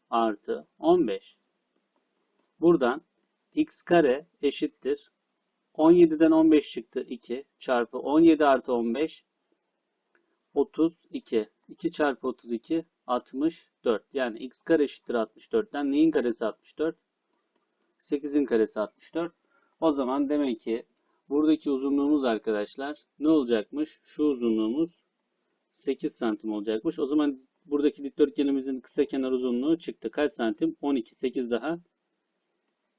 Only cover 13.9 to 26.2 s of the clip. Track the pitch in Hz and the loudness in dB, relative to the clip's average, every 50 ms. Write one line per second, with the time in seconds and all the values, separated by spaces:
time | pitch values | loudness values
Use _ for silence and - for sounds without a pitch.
13.9 | 110 101 - _ - 135 127 120 107 - 127 127 - - - - 165 156 143 127 | -2 -2 -4 _ -6 -4 -4 -4 -6 -8 -12 -14 -16 -10 -4 0 0 2 0 0
14.9 | - - _ - 120 117 110 - _ - - - - 110 107 - - 143 143 139 | -4 -8 _ -6 -4 -4 -4 -4 _ -16 -10 -4 -2 -2 -2 -4 -6 -6 -4 -2
15.9 | 139 147 160 165 151 147 120 123 113 - 120 107 - _ _ - - - 151 165 | 0 2 2 2 2 0 0 -2 -2 -4 -4 -6 -6 _ _ -16 -10 -6 -6 -6
16.9 | 160 _ _ _ _ _ _ _ _ _ _ _ _ _ _ _ _ _ _ _ | -6 _ _ _ _ _ _ _ _ _ _ _ _ _ _ _ _ _ _ _
17.9 | _ _ - - 151 139 143 143 139 147 143 120 123 110 107 104 - 110 104 - | _ _ -10 -6 -6 -6 -4 -2 0 0 0 2 2 2 2 0 -2 -4 -6 -6
18.9 | - _ - - - 160 170 170 - _ _ _ _ _ _ _ _ _ 165 160 | -8 _ -20 -12 -8 -8 -8 -8 -10 _ _ _ _ _ _ _ _ _ 0 0
19.9 | 143 139 131 120 131 143 143 135 147 147 143 131 117 - - 120 110 123 - _ | 0 0 -2 -2 -2 -2 -2 -2 -2 -2 -2 -2 -4 -6 -6 -6 -6 -6 -6 _
20.9 | _ _ _ _ _ _ _ - 135 147 156 156 156 151 - 151 139 131 135 143 | _ _ _ _ _ _ _ -4 -2 0 2 2 0 0 0 -2 -2 -2 -2 -2
21.9 | 139 143 143 143 151 147 131 123 110 104 - 113 107 104 104 - - - 135 143 | 0 0 2 2 2 2 0 0 -2 -2 -2 -2 -2 -2 -2 -4 -8 -10 -10 -10
22.9 | - - _ _ _ - 143 156 160 151 131 117 117 110 101 - - 143 151 - | -10 -12 _ _ _ -4 0 2 2 2 2 2 0 -2 -2 -4 -6 -6 -6 -8
23.9 | - - _ - - - 151 151 139 120 120 117 110 110 110 110 120 151 165 170 | -8 -14 _ -14 -6 -2 -2 -2 -2 0 0 0 0 0 0 -2 -2 -2 -4 -4
24.9 | - _ _ _ _ _ _ _ _ _ _ _ _ _ _ _ _ - - - | -6 _ _ _ _ _ _ _ _ _ _ _ _ _ _ _ _ -10 -6 -6
25.9 | 135 - - 147 - - | -6 -4 -6 -8 -8 -6